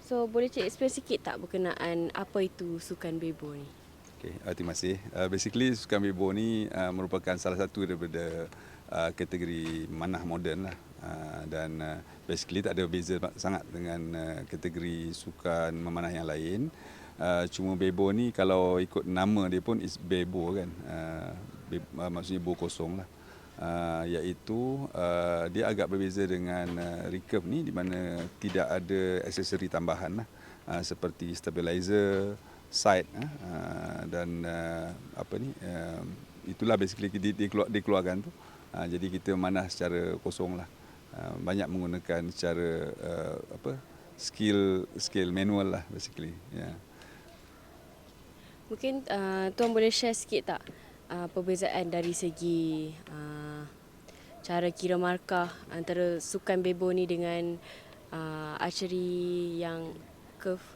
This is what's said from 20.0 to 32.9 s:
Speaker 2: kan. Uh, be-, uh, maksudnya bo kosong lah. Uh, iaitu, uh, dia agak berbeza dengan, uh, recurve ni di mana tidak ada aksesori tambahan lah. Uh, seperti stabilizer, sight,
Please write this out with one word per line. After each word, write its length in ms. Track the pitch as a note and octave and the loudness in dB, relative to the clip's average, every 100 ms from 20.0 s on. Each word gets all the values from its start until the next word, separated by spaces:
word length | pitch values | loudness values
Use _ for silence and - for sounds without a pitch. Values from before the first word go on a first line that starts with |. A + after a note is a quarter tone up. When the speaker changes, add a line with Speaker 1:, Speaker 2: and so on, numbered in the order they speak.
| F2 F2+ F2 F2+ E2+ G2 | 0 2 2 0 0 0
Speaker 2:
kan. 120 | F2+ D#2+ | -2 -6
Uh, 480 | D2+ E2 D#2+ D#2+ F2 E2+ G2 - - | -8 -6 -4 -6 -6 -8 -12 -14 -6
be-, 240 | F2 E2 C#2 | -6 -4 -4
uh, 140 | F2+ | -2
maksudnya 320 | F2 F2+ F#2 | -2 -2 -2
bo 160 | F2 F2+ | 0 0
kosong 420 | E2+ - E2 F#2 | -2 -2 -2 -2
lah. 80 | F#2 - - - - - | -6 -14 -20 -18 -18 -8
Uh, 480 | E2 E2+ E2+ E2 | -2 0 0 0
iaitu, 800 | E2 E2+ E2+ F2 - A2 B2+ C3+ C#3 | 0 0 0 -4 -2 0 0 -2 -4
uh, 560 | - F2 F2 F2 E2+ E2+ | 0 2 4 4 2 2
dia 240 | F2+ G#2+ | 2 2
agak 160 | G#2 E2+ | 2 2
berbeza 400 | F#2+ F#2+ F#2 F#2+ | 2 0 2 2
dengan, 400 | F2+ F2+ F2+ F2 F2 | 2 0 0 0 -2
uh, 320 | F2 E2+ F2+ | -2 -4 -4
recurve 400 | F2+ - A2 E2+ | -4 0 0 2
ni 160 | C#3+ | -2
di 80 | D#3+ | 0
mana 480 | F2+ F#2 F2+ F2+ E2+ E2+ - | -2 -2 -2 -2 -4 -6 -4
tidak 320 | G2+ F#2 E2+ | 0 2 2
ada 560 | F#2 F2 F#2+ F#2 F2+ | 2 2 2 2 2
aksesori 480 | - - F#2 F#2+ F#2 | 0 -2 -2 -2 0
tambahan 480 | E2+ E2+ E2 F2 G2 | 0 0 0 -2 -4
lah. 80 | A2+ - - - - | -6 -12 -20 -18 -6
Uh, 160 | E2+ | -4
seperti 480 | F2 F2 F2 D#2+ E2+ | -2 -2 -4 -4 -6
stabilizer, 1040 | F2 - E2 E2+ F2+ F2+ G#2 G2+ G2 G2 G#2 - - - | -4 -4 -2 0 0 4 6 6 4 0 -4 -12 -20 -6
sight, 400 | - G#2+ | 2 8